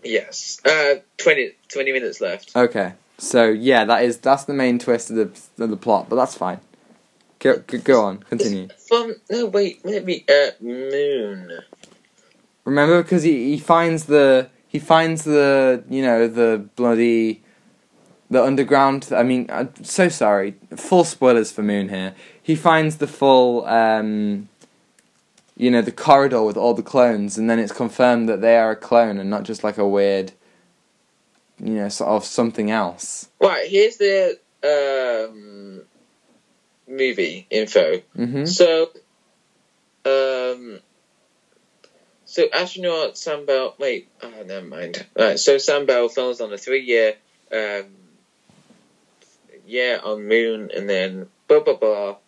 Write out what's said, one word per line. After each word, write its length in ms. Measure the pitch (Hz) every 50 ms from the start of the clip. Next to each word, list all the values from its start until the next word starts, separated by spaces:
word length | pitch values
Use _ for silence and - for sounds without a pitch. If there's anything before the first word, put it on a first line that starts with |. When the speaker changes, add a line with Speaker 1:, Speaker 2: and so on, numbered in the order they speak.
| _
Speaker 1:
Yes. 580 | 120 113 104 - - - - - - - - _
Uh, 320 | 135 156 156 147 143 143 135 _ _ _
twenty, 360 | - - 170 156 143 123 - - _ _ _
twenty 240 | - 143 135 135 131
minutes 280 | 131 123 104 - -
left. 360 | 110 92 87 95 - - -
Speaker 2:
Okay. 380 | 120 123 117 120 110 98 90 92 _ _ _ _ -
So, 280 | - - - 123 117 110
yeah, 360 | 110 107 117 131 131 120 107
that 180 | 104 117 101 123
is, 160 | 123 117 -
that's 260 | - 131 139 139 139
the 100 | - 143
main 260 | 139 131 127 120 120
twist 300 | - - 120 117 117 -
of 60 | 113
the, 460 | 110 107 95 - - - _ _ - 113
of 60 | 113
the 60 | 107
plot, 320 | 95 - 123 107 98 - -
but 80 | 113
that's 180 | 123 127 127 -
fine. 220 | - - 90 90 95 _ _ _ _ _ _ _ _ _ _ _ _ _ _ _ _
Go, 200 | - 135 127 -
go, 200 | - - - 120
go 220 | - - 135 120 107
on, 160 | 101 92 101 -
continue. 400 | _ - 117 - 110 101 95 92 92
Speaker 1:
It's 180 | - _ _ -
from, 260 | 226 240 233 226 220 - _ _
no, 160 | 208 240 240
wait, 380 | 208 185 202 202 185 175 _ _
let 200 | 175 214 202 180
me, 200 | 185 170 - _ -
uh, 220 | 143 143 143 123 - _
Moon. 920 | 107 120 120 127 131 135 139 139 143 143 139 127 110 101 101 95 92 87 85 - - _ - _ - _ _ _ _ _ _ _ _ _ _ _ _ _ _ _ _
Speaker 2:
Remember, 360 | 120 135 147 147 151 170 175 170
'cause 180 | 170 185 180 151
he, 300 | 165 156 131 117 135 147
he 60 | 151
finds 480 | - - 170 165 170 170 165 156 156
the, 440 | 143 147 147 139 135 131 127 127 127 _ _ _ _
he 120 | - 151
finds 420 | 147 - 160 160 165 165 165 156 156
the, 600 | 156 151 147 143 139 139 135 135 131 127 120 120 -
you 140 | 127 135 135
know, 240 | 127 117 113 117 117
the 400 | 113 117 120 113 113 107 101 104 _
bloody, 680 | - 120 120 117 113 117 117 117 117 113 113 110 110 _ _ _ _ _ _ _ _ _ _ _ _ _ _ _ _ _ _
the 140 | 117 127 120
underground, 640 | 131 139 135 135 107 143 135 139 135 135 139 131 -
I 120 | - - 120
mean, 240 | 127 127 127 123 -
I'm 220 | - 85 127 135 - - -
so 260 | - - - 185 175
sorry, 440 | - - 127 107 104 101 98 101 101 _ _ _ -
full 260 | - - - 185 185 170
spoilers 460 | 170 - - 135 127 120 117 110 107
for 120 | - - 107
Moon 260 | 104 104 101 98 95
here. 260 | 101 95 95 95 95 - - - - _
He 140 | _ - 156
finds 440 | 156 - 175 160 160 156 156 156 -
the 80 | 147
full, 580 | 139 - - 139 139 135 127 123 123 120 120 -
um, 800 | - 110 113 113 110 110 110 107 107 107 107 107 104 104 98 104 101 _ _ _ _ _ _ _ _ _ _ _ _ _ _ _ _ _ _ _ _ _
you 140 | _ 120 123
know, 100 | 123 120
the 120 | 110 117 -
corridor 500 | - - - 143 139 139 139 127 117 110
with 140 | 107 101
all 180 | 107 98 120 117
the 80 | 110 110
clones, 560 | - - 135 123 120 113 104 101 104 98 107
and 100 | 110 113
then 100 | 113 113
it's 140 | 113 101 -
confirmed 560 | - 131 113 - - 131 123 123 117 113 110
that 140 | 110 95 104
they 140 | 113 117 117
are 120 | 113 110 110
a 40 |
clone 420 | 110 - - 120 117 117 110 104 98
and 120 | 95 98
not 140 | 104 104 -
just, 200 | - 113 - -
like, 140 | 107 104 -
a 100 | 104 98
weird, 440 | 98 101 98 101 98 98 95 95 _ _ _ _ _ _ _ _ _ _ _ _ _ _ _ _ _ _ _ _ _ _ _ _ _ _
you 140 | - 107 110
know, 160 | 107 101 101
sort 220 | 101 - - -
of 140 | 107 107 -
something 440 | - - - 120 117 110 - 107 104
else. 600 | 110 113 101 87 87 - - - - - - _ _ _
Speaker 1:
Right, 260 | - 202 175 147 -
here's 300 | 160 196 196 214 220 233
the, 420 | - 202 196 196 196 190 175 - _ _ _ _ _ -
um, 1200 | 143 151 143 143 139 135 135 131 123 120 113 110 110 110 107 104 104 101 101 101 101 95 92 - _ _ _ _ _ _ _ _ _ _ _ _ _ _ _ _ _ _ _ _
movie 600 | - 131 135 135 127 113 101 92 80 85 92 92 _
info. 540 | - 110 110 104 - 101 87 78 87 90 - _ _
Speaker 2:
Mm-hmm. 300 | 95 117 120 127 139 143
Speaker 1:
So, 460 | 165 185 185 175 170 160 160 165 165 _ - _ _ _ _ _ _ _ _ _ _ _ _ _ _ _ _ _ _ _ _ _
um, 760 | 135 135 135 135 135 131 127 127 127 123 123 123 120 104 - _ _ _ _ _ _ _ _ _ _ _ _ _ _ _ _ _ _ _ _ _ _ _ _ _ _ _ _ _
so 200 | - - - 170 - -
astronaut 640 | 147 180 180 - 185 180 175 170 160 151 - -
Sam 300 | - - 165 151 147 147
Bell, 280 | 143 135 131 131 - - _
wait, 300 | 139 135 120 95 - _ _ _ -
oh, 80 | 120 113 110 104
never 200 | 92 95 98 92
mind. 400 | 85 - 82 87 85 87 - - _ _ -
Right, 200 | 113 107 98 -
so 160 | - - 139
Sam 300 | 135 - - 147 143 143
Bell 240 | 135 131 120 120 117
falls 320 | - - 127 127 123 - 120
on 100 | 107 104
a 60 | 98
three-year, 560 | - - 131 135 127 123 120 113 113 107 107 _ _ _ _ _ _ _
um, 340 | - 110 107 104 104 101 98 98 98 _ _ _ _ _ _ _ _ _ _ _ _ _ _ _ _ _ _ _ _ _ _ _ _ _ _ _ _ _ _ _ - 67 _
yeah, 320 | - 113 123 123 123 120 - -
on 240 | 107 107 107 104
Moon, 440 | 104 110 117 117 113 113 107 104 - -
and 140 | - 101 101
then 380 | 98 95 92 95 92 92 92 - _ _ _
blah, 140 | _ 151 151
blah, 160 | 151 156 135
blah. 400 | - - 110 107 101 101 98 101 - _